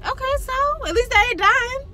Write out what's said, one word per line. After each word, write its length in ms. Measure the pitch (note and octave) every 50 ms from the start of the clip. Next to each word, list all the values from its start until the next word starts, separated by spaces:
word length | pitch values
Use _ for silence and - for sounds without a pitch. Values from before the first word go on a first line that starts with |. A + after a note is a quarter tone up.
| -
Okay, 280 | - - - B4+ C5 C#5 C#5+
so 140 | - - C5 C5 C#5 C#5+ D5+ D#5+ -
at 80 | D#4+ E4
least 160 | A4 B4 B4
they 60 | B4 G#4+ G#4 A#4+
ain't 80 | A#4+ D#4+
dying. 520 | G4+ G4 A#4 C5 B4 A#4+ B4 C5+ C#5 -